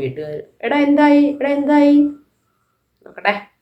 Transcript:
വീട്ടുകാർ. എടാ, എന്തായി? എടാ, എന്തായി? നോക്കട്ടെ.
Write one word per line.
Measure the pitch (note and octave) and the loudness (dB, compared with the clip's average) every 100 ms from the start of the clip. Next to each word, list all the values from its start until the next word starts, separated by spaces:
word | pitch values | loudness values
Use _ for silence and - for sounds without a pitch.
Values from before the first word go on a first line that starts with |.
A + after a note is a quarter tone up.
വീട്ടുകാർ. | C3+ C3 D3+ D3+ - _ A#3 | -8 -10 -12 -14 -16 _ -4
എടാ, | C#4+ C#4+ | -2 0
എന്തായി? | C#4+ D4 C#4+ C#4+ - | 2 4 4 2 -2
എടാ, | C#4 C#4+ | -4 -4
എന്തായി? | C#4+ D4 C#4+ D4 D4 - _ _ _ _ _ _ _ _ - | 0 2 4 4 2 -4 _ _ _ _ _ _ _ _ -20
നോക്കട്ടെ. | - G3+ G3+ - _ | -6 -4 -4 -10 _